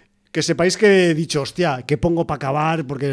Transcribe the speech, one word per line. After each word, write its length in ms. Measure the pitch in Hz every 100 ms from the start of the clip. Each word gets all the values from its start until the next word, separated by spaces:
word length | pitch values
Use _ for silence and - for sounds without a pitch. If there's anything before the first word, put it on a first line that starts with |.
| _ _ _
Que 100 | 165
sepáis 340 | 147 151 175 180
que 340 | 214 190 175
he 40 |
dicho, 280 | 156 156 147
"Hostia, 400 | 131 - 175 127 -
¿qué 100 | 147
pongo 280 | 175 170 165
pa' 80 |
acabar?", 500 | 147 139 143 160 165 135
porque 200 | 135 139